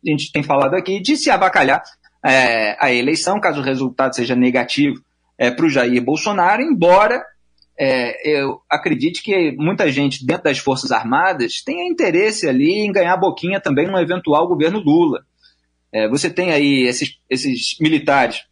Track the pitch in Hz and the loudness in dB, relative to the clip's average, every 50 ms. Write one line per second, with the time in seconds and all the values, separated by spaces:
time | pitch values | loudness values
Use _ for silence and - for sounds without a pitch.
0 | - 165 151 143 - - - 156 147 139 147 139 147 135 156 185 180 190 190 196 | -2 -2 -2 -2 -2 -4 -4 -4 -2 0 2 2 2 2 0 -2 -2 -2 -6 -4
1 | 185 220 302 - - 294 240 185 190 185 185 196 170 - 139 165 - - - _ | -2 -2 -2 0 2 0 2 2 2 2 2 2 2 2 0 0 -2 -8 -20 _
2 | _ _ _ _ - 147 135 135 127 120 117 113 110 104 104 - - 135 127 120 | _ _ _ _ 0 2 4 4 4 4 2 0 0 -2 -2 -2 0 0 0 0
3 | 120 135 160 156 - 175 196 208 208 185 151 147 131 131 135 127 135 127 123 - | 0 0 -2 -2 -2 -2 -2 0 0 -2 -2 -2 -4 -4 -2 -2 -4 -6 -2 -2
4 | 135 131 127 - 120 120 127 123 127 127 123 127 117 123 - - 143 143 - - | -2 -2 -2 -4 -4 -2 2 2 2 2 2 0 -2 -2 0 0 0 0 0 -4
5 | _ _ _ _ _ _ _ _ 117 123 123 - 160 160 139 135 123 120 123 123 | _ _ _ _ _ _ _ _ -2 -2 0 0 0 0 2 2 0 2 0 0
6 | 120 123 147 156 - 214 208 196 175 180 202 226 269 330 294 196 170 175 180 190 | 0 0 -2 -2 -2 -2 0 2 2 2 2 2 2 0 0 2 6 6 6 6
7 | 208 214 240 262 - - _ _ _ _ _ _ _ _ _ - 143 135 131 127 | 6 4 2 -2 -4 -10 _ _ _ _ _ _ _ _ _ -4 -2 0 0 0
8 | 123 120 - - - 151 151 143 139 135 - - _ _ - 147 - 185 160 127 | -2 -4 -6 -6 -2 0 0 0 0 -2 -6 -8 _ _ -4 -2 -2 -2 -2 0
9 | 123 160 175 - - - 196 190 175 156 127 131 151 165 196 - - 156 131 131 | -2 -4 -4 -4 -4 -2 0 0 0 0 -2 -2 -2 -2 0 0 0 0 0 0
10 | 143 139 131 - 131 127 156 - - 156 135 - - 139 131 131 - - 120 110 | -2 -2 -2 -4 -4 -4 -4 0 0 -2 -2 -2 -2 -2 -2 -2 -2 -2 -2 -2
11 | 110 113 123 147 175 190 180 147 117 - - - - - 285 349 349 359 349 349 | -2 0 0 0 0 0 0 -2 -4 -6 -6 -8 -8 -8 -6 -6 -4 -6 -2 0
12 | 339 202 160 175 196 220 214 214 - 156 131 127 139 156 185 208 208 208 190 202 | 0 2 2 2 2 2 0 -2 -2 0 2 2 2 2 2 0 -2 -2 0 0
13 | 180 175 185 180 175 185 156 - - 170 196 196 196 - 143 135 156 180 196 185 | 2 2 2 0 0 -2 -2 -2 -4 -4 -4 -4 -2 -2 0 0 0 0 0 -2
14 | 170 151 180 180 175 160 147 147 170 180 180 147 151 160 190 220 185 147 147 165 | -2 -2 -2 -6 -2 0 2 2 2 0 0 0 0 0 0 0 0 2 4 4
15 | 175 160 123 - _ _ _ _ _ _ _ _ _ _ _ _ _ _ - 110 | 4 2 0 -4 _ _ _ _ _ _ _ _ _ _ _ _ _ _ -4 -2
16 | 110 107 120 139 - 147 - - 180 185 160 147 147 143 143 135 127 123 123 123 | -2 0 0 -2 -2 -4 -4 -2 -2 0 0 2 2 2 2 2 2 0 0 -2
17 | 147 131 - _ _ _ 131 127 135 143 127 113 - - - - 156 156 160 147 | -6 -8 -10 _ _ _ -6 -4 -2 -4 -4 -4 -4 -6 -4 -2 0 0 0 0
18 | 147 143 139 139 127 117 - - - _ | 0 2 2 2 2 0 -2 -8 -14 _